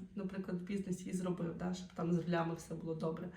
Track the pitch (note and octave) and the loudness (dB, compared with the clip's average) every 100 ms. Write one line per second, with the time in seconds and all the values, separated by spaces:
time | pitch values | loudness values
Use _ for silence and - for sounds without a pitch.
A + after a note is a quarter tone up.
0 | - G#3+ F#3+ F#3+ F#3+ F3+ F3+ G3+ F#3+ F#3 | -4 -4 -4 -2 -2 -2 0 -2 0 -2
1 | - F3+ F3+ F3 E3+ - F3+ F3+ - - | 0 0 2 2 0 0 -2 -2 -4 -2
2 | E3+ E3+ E3 E3+ E3 E3 - E3 E3 D#3+ | 4 4 6 4 4 0 -4 -6 -2 0
3 | E3 E3 F3+ | 0 0 -4